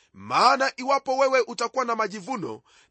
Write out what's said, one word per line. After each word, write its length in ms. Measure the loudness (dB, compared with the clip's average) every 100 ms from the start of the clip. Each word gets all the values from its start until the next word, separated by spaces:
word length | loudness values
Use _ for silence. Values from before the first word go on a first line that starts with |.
| _
Maana 580 | -18 -2 4 4 4 0 -4
iwapo 400 | -2 -2 0 0
wewe 240 | 2 2 0
utakuwa 380 | -4 -6 -4 -4
na 100 | -2
majivuno 680 | -4 -6 -8 -8 -8 -12 _ _ _